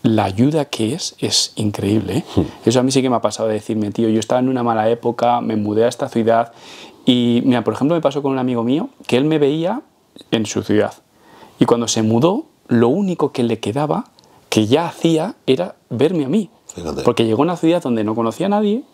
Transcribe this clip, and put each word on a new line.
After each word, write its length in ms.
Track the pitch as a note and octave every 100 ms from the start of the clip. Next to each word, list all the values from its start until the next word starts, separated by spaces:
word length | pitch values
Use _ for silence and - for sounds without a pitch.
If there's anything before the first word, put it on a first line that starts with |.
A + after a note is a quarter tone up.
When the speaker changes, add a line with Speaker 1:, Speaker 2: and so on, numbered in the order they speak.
Speaker 1:
la 220 | A#2 A2
ayuda 420 | G2 F#2+ C3+ D#3 C#3
que 260 | - A2
es, 220 | D#3 - -
es 340 | A2+ - - -
increíble, 600 | A2 G2+ G2+ G#2+ F#2+ C3+
¿eh? 60 | - -
Speaker 2:
Hmm. 60 | E2 - -
Speaker 1:
Eso 120 | B2
a 40 |
mí 100 | B2+
sí 80 | C3+
que 80 | C3
me 80 | A#2
ha 60 |
pasado 260 | G#2+ - A2+
de 60 |
decirme, 360 | G#2+ - A2 G#2
"Tío, 200 | G#2 A2+
yo 100 | A2
estaba 180 | G#2+ B2
en 120 | B2+
una 120 | C3
mala 280 | A#2+ A2+ A2
época, 500 | A#2 A#2+ A#2+ A#2+ A#2+
me 160 | A#2 A2
mudé 300 | G#2 G#2+ A#2
a 20 |
esta 220 | - -
ciudad", 420 | B2 A2 A2+ A#2 - - - - - -
y 340 | B2 A#2+ A#2+ C3
mira, 180 | B2
por 80 | A2+
ejemplo, 220 | A2 C#3 E3+
me 60 |
pasó 180 | D3+ C#3
con 120 | C#3
un 60 | C3
amigo 240 | B2+ A#2+
mío 260 | A#2 C#3+ B3+ _ -
que 100 | B2
él 80 |
me 140 | D3+ D#3
veía 420 | C#3+ D#3 E3 B3 - _ _ - -
en 140 | A2+
su 180 | G#2+ G#2+
ciudad, 300 | A2 G#2 G2+ - _ _ _ - - _
y 60 |
cuando 240 | B2+ A#2+ A2
se 140 | A2+
mudó, 420 | A2 A#2 D#3+ A3 - _ -
lo 200 | A#2+ A#2
único 440 | E3 G3 E3+ C#3+
que 120 | -
le 160 | A#2 A2
quedaba, 440 | - B2 D3 D#3+ - _ _ _ _
que 160 | - G#2+
ya 220 | C#3 E3+
hacía, 480 | - E3 D#3+ F3+ - -
era 300 | C3 - - _
verme 380 | A#2 D3+ F3 C3
a 20 |
mí. 220 | G3+ F#3 _ -
Speaker 2:
Fíjate. 260 | - E2+ D2+
Speaker 1:
Porque 220 | - A2+
llegó 160 | A2+ A2
a 40 |
una 120 | D#3+ E3+
ciudad 260 | D#3+ F3
donde 220 | C#3+ A2+
no 100 | G#2+
conocía 300 | A2+ A2+ A2+ F#3
a 40 |
nadie 340 | G#3 G#3 A3 -